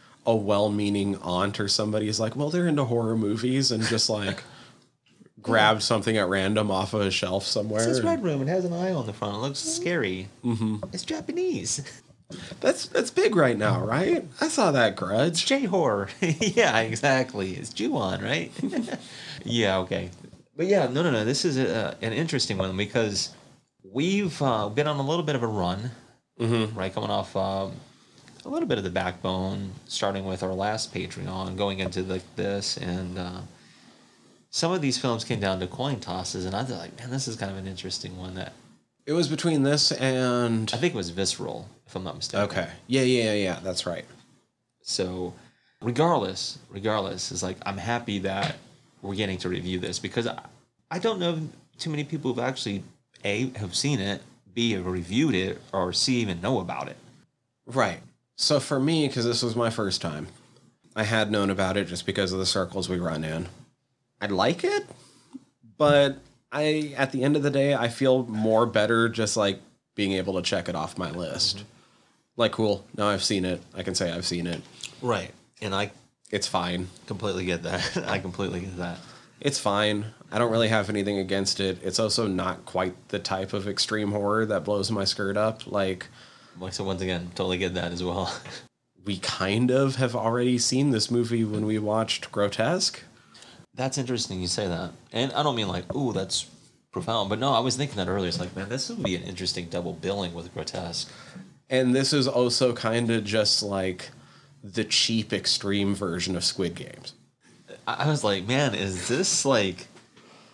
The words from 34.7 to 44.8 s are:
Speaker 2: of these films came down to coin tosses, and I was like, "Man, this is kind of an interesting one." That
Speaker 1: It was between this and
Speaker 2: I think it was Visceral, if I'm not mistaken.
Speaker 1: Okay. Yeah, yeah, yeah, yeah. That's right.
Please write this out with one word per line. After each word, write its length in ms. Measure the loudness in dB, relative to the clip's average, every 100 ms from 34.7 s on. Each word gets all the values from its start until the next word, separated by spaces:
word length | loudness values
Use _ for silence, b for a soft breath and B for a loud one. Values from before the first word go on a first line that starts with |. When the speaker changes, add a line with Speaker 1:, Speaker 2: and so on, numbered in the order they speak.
Speaker 2:
of 100 | 2
these 160 | 2 0
films 260 | 0 0
came 160 | -2 -2
down 200 | 0 0
to 80 | -4
coin 320 | -4 -4 -4
tosses, 440 | -4 -6 -6 -6 -4
and 100 | -4
I 60 |
was 80 | -4
like, 260 | -6 -10 -12
"Man, 140 | -6
this 160 | -4 -4
is 80 | -6
kind 160 | -6
of 60 | -6
an 100 | -8
interesting 500 | -8 -8 -8 -8 -10
one." 180 | -10 -10
That 180 | -10 -14 -20 -20 _ _ -2
Speaker 1:
It 60 |
was 140 | 0 0
between 360 | 2 2 4
this 280 | 4 4 2
and 800 | 2 2 2 2 4 2 2 0
Speaker 2:
I 40 | 0
think 160 | 0
it 40 | 0
was 120 | -4
Visceral, 580 | -2 -2 -2 -6 -8 -12 -18 -12
if 80 | -8
I'm 80 | -8
not 100 | -8
mistaken. 300 | -4 0 0
Speaker 1:
Okay. 240 | 0 -4 -6 0
Yeah, 140 | 4
yeah, 220 | 6 4
yeah, 100 | 4
yeah. 260 | 2 0 -2
That's 240 | -4 -4 -4
right. 200 | -6 -8 -18 -20 _ _ _ _ _